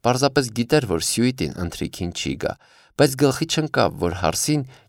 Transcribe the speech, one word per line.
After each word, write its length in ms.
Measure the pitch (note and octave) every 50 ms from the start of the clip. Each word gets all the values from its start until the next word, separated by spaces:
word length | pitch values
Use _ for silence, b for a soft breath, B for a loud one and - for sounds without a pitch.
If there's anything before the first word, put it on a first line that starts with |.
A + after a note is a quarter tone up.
| -
Պարզապես 440 | A#2 B2 B2+ C#3 C#3 C3 D3 C3 A#2
գիտեր, 380 | G#2+ A#2+ A#2 - D#3 D3+ B2+ G2+
որ 160 | F2 E2 -
Սյուիտին 500 | - - A2 A#2 B2+ C3 B2+ - C#2+ -
ընթրիքին 560 | - F2+ E2+ - - - - - - F#2 F2
չի 200 | - - - C2+ C#2
գա, 200 | - - - - b b b b b b b b -
բայց 160 | C#3 C#3+ C3+
գլխի 320 | B2+ D3 C#3 C3 - E3
չընկավ, 480 | D#3+ - D#3+ D#3 D3 - - A2 E2 D2
որ 200 | D2 E2+ F2 E2
հարսին 520 | F2+ F2+ D#2 - - - - D3+ D3 C3 C3 B B B